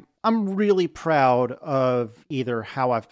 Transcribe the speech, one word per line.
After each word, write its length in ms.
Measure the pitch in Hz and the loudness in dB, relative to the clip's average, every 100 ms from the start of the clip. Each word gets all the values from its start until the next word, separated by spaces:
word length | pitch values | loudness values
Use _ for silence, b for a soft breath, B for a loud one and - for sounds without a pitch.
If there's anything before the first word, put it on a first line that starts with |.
| - _ | -10 _
I'm 320 | 220 226 196 196 | -2 0 -2 0
really 320 | 208 190 170 | 2 2 0
proud 640 | - 165 151 131 123 123 | -4 0 4 4 4 0
of 720 | 127 165 135 127 123 113 110 - | -4 -4 0 2 0 -2 -10 -10
either 320 | 139 123 117 | -6 -4 -6
how 300 | 107 139 127 | -6 -4 0
I've 160 | 117 - | 0 -4